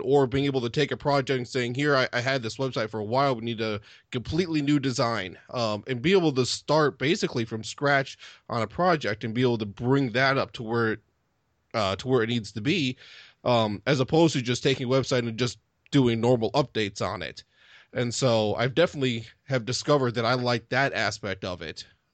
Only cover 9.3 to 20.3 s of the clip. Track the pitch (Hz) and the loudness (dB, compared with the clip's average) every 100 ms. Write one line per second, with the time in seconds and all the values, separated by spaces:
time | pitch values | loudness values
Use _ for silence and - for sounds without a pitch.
9.3 | 110 127 117 104 95 120 139 135 110 135 | 0 2 2 -2 -4 0 2 2 2 2
10.3 | 135 110 - 113 117 113 107 _ _ _ | 2 -2 -6 -4 0 0 -2 _ _ _
11.3 | _ _ _ _ 117 98 98 131 127 110 | _ _ _ _ -2 -2 -2 0 0 2
12.3 | 120 107 - 107 190 131 127 - - - | -2 -6 -6 -2 0 -2 -6 -12 -20 -20
13.3 | _ - 120 110 101 - 127 127 160 165 | _ 0 2 2 0 0 0 2 4 4
14.3 | 147 120 123 143 131 123 131 131 131 117 | 2 -2 0 0 0 0 0 2 0 0
15.3 | 110 120 - _ _ _ 147 123 113 117 | -2 -4 -4 _ _ _ 4 4 4 4
16.3 | 127 110 135 139 - 104 - 101 98 76 | 4 2 0 0 -2 -4 -2 -4 -4 -8
17.3 | - - _ _ - _ - 120 113 135 | -12 -18 _ _ -20 _ -4 -4 0 2
18.3 | 113 107 101 120 143 175 151 131 117 113 | 4 2 0 0 2 0 0 -2 -2 -8
19.3 | - - 131 110 123 - 147 127 117 113 | -16 -4 -4 -2 -4 2 2 2 0 0